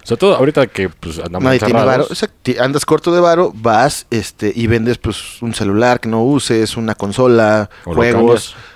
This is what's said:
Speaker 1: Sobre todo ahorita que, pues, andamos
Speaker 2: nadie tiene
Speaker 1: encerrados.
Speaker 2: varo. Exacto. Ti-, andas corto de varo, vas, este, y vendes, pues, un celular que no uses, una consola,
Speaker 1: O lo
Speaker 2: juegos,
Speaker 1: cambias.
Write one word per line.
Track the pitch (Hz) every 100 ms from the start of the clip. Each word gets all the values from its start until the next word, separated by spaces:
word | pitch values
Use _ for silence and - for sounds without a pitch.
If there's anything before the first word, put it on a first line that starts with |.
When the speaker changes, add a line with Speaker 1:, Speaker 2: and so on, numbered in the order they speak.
Speaker 1:
Sobre | - 117
todo | 196 139
ahorita | 135 151 127
que, | - 95
pues, | - 87 80
andamos | 85 90
Speaker 2:
nadie | 131 131
tiene | 107 113
Speaker 1:
encerrados. | 113 127
Speaker 2:
varo. | -
Exacto. | - 214 _
Ti-, | - 110
andas | 127 143 -
corto | 156 175
de | 175
varo, | 175 170 180
vas, | 110 113 107 139 - -
este, | 117 98 - 104
y | 117 117
vendes, | 117 113 120
pues, | 117 104 - -
un | 117
celular | 107 104 104 120 123
que | 113
no | 113
uses, | 120 143 - 113 110 120
una | 110
consola, | 104 101 101 127 117 110 107 104 -
Speaker 1:
O | -
lo | 85
Speaker 2:
juegos, | 117 117 117 117 -
Speaker 1:
cambias. | - -